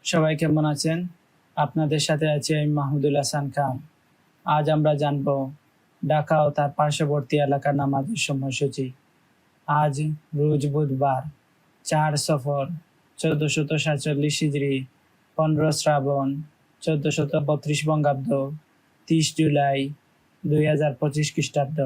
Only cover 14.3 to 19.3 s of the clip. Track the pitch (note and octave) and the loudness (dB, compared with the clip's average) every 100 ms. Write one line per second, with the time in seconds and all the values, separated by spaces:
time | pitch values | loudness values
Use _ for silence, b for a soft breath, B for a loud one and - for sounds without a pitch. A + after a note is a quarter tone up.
14.3 | C#3+ D#3 C#3+ C#3 C3+ C3 _ _ _ _ | 0 0 0 0 -2 -4 _ _ _ _
15.3 | - D#3 D3+ D#3 D3+ D#3 D3 C#3 C#3 C3+ | -2 2 2 2 2 2 2 2 0 -2
16.3 | C#3+ D3+ _ _ _ - D3+ D3 D3 C#3+ | -4 -10 _ _ _ -2 0 0 -2 0
17.3 | D#3 D3 D3 D3+ D3 D3+ D#3 D3 C#3 B2+ | 0 0 -2 -2 -2 0 2 2 0 -2
18.3 | C#3 C3+ D3+ _ _ _ _ - D#3+ D3+ | -2 -2 -8 _ _ _ _ 0 2 2